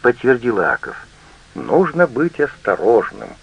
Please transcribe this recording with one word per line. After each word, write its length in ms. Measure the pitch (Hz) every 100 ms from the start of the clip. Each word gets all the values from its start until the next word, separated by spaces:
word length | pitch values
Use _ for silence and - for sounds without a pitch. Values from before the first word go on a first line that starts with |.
подтвердил 580 | 120 120 123 127 120 104
Аков. 360 | 80 62 - - - - - - -
"Нужно 520 | - 62 151 185 170 170
быть 340 | 120 165 -
осторожным. 880 | 147 - - 92 95 117 - 101 104 -